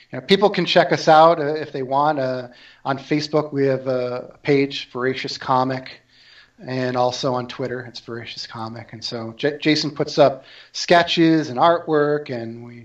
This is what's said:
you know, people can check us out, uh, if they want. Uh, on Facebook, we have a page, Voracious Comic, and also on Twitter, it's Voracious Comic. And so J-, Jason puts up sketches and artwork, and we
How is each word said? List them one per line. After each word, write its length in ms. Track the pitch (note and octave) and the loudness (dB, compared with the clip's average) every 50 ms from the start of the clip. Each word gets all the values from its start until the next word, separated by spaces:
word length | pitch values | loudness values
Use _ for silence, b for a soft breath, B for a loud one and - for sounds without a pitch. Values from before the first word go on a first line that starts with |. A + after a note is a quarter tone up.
| B _ | B _
you 80 | - C3 | -14 -6
know, 20 | |
people 300 | - - G3 G3 G#3 G3 | 0 2 2 4 4 2
can 140 | G3+ F#3 F3 | 2 0 -2
check 240 | - - F#3 D#3+ E3 | 2 4 4 4 4
us 160 | E3 C#3+ - | 2 2 4
out, 320 | E3+ D#3 D#3 D#3+ E3 E3+ D#3 | 6 8 10 10 8 6 4
uh, 60 | D3 C#3+ D#3 | 0 -2 -4
if 160 | D#3 C#3+ - | -4 -6 -8
they 100 | - C#3 | -8 -8
want. 380 | C3 B2 C3+ C#3 D3 D#3 D3+ C#3 | -6 -2 0 0 2 2 0 0
Uh, 300 | C3 B2+ C3 B2+ B2 B2 B B B B B B - | -2 -4 -4 -6 -8 -12 B B B B B B -6
on 140 | C3+ C#3 C#3+ | -6 -6 -6
Facebook, 520 | - - D#3 D3 D3 - - D3+ D3 D3 | -4 -4 -2 -2 -2 -2 -2 -2 -2 -2
we 140 | C#3+ C#3 C#3 | -2 0 0
have 220 | C3+ C3 B2+ C3 | 0 0 0 -2
a 480 | C3+ B2+ B2+ B2 B2 B2 - - - - _ - | -4 -2 -2 -2 -4 -6 -8 -10 -14 -18 _ -2
page, 460 | D3+ C#3+ C3+ C#3 C#3 C#3 - - - | 2 2 2 2 0 -4 -8 -12 -10
Voracious 440 | - B2 B2 C3 C3 - - C3+ - - | -8 -4 -4 -4 -4 -4 -6 -10 -10 -8
Comic, 600 | - C#3+ C3 B2+ B2+ C3 C3 B2+ C3 - - - b b b b b b b b b b b - G3 | -4 0 0 0 0 0 -4 -6 -10 -14 -20 -20 b b b b b b b b b b b -16 -12
and 320 | C3 B2+ C3 B2+ B2+ B2 | -8 -6 -4 -4 -2 0
also 380 | B2 B2 B2 B2 - - C#3 B2+ | 0 0 0 0 -2 -2 -2 -2
on 140 | B2 B2 | -2 -4
Twitter, 340 | A#2+ - - C3 A#2 B2 B2+ A#2+ | -6 -8 -8 -8 -8 -8 -8 -12
it's 120 | A#2+ - - | -14 -16 -18
Voracious 460 | - - A#2 A#2+ A2+ - - - - | -14 -14 -12 -12 -12 -12 -14 -14 -14
Comic. 480 | - - A2+ A2+ A2+ A#2 A#2+ A2 - - | -14 -12 -12 -12 -12 -12 -14 -16 -16 -14
And 100 | A2 - | -12 -10
so 300 | - B2 A#2 A2+ A#2 A2+ | -10 -8 -8 -10 -10 -6
J-, 220 | - - C#3+ D3 D3 | -4 -2 -2 -2 -2
Jason 300 | - D#3 D3+ D3+ - C#3+ | 0 0 0 0 -2 -4
puts 300 | - - D3+ - - E3 | -4 -6 -6 0 4 4
up 240 | C#3+ B2+ - B B B B B B B - | 6 6 4 B B B B B B B -12
sketches 760 | - - - F3+ E3+ E3+ - - F3 E3 D#3+ D#3+ D#3+ D3 B2+ | -6 0 4 4 4 4 2 2 2 4 4 4 2 0 -2
and 80 | B2 | 0
artwork, 720 | B2 D#3 E3+ E3+ E3 - D#3+ D#3 D3 D3 D3 D3 D3 D3 - | 2 4 4 4 2 0 0 0 0 2 2 0 -2 -4 -6
and 340 | C3 A#2 A#2 A2+ A#2 A#2 A#2+ | -10 -10 -10 -10 -12 -14 -14
we 180 | A#2+ A#2+ A#2+ | -16 -18 -18